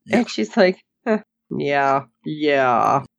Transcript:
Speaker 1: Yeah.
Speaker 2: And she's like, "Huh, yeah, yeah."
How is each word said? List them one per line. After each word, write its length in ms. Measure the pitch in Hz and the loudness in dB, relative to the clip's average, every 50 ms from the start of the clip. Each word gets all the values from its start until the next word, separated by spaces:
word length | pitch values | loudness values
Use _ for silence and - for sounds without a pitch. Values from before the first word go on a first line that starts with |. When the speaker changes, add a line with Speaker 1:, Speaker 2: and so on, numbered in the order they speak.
| _ | _
Speaker 1:
Yeah. 120 | - - 233 | -2 0 0
Speaker 2:
And 120 | 233 - | 0 -2
she's 260 | - - 220 214 - | -4 -6 -6 -4 2
like, 240 | 240 190 180 185 - _ _ _ _ - | 2 2 2 2 -2 _ _ _ _ -4
"Huh, 120 | 240 214 208 - _ _ _ _ - | -4 -4 -4 -4 _ _ _ _ -12
yeah, 520 | - 139 147 143 143 143 139 139 135 139 131 - _ _ - | -8 -6 -4 -2 0 0 0 2 0 0 -2 -6 _ _ -12
yeah." 800 | 156 156 151 151 147 143 135 131 127 120 110 107 107 113 135 131 - _ | -12 -8 -4 -2 0 2 2 2 2 2 2 2 2 0 0 -2 -6 _